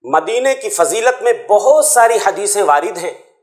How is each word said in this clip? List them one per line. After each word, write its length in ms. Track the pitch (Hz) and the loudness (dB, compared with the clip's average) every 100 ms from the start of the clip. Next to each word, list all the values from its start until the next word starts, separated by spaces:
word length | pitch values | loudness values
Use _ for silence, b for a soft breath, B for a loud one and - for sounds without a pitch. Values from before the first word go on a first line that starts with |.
| 123 | -2
मदीने 500 | 156 160 233 262 262 | -2 -2 -2 -2 -4
की 140 | 220 | -6
फजीलत 500 | - 160 214 240 254 | -2 -2 2 0 0
में 260 | 233 233 - | -2 -2 2
बहुत 400 | 208 240 302 294 | 2 4 4 4
सारी 300 | 247 233 226 | 2 2 2
हदीसें 460 | 196 190 202 202 | -2 -4 -4 -2
वारिद 340 | 175 147 175 - | 2 0 -2 -8
हैं। 260 | 165 - _ _ | -10 -12 _ _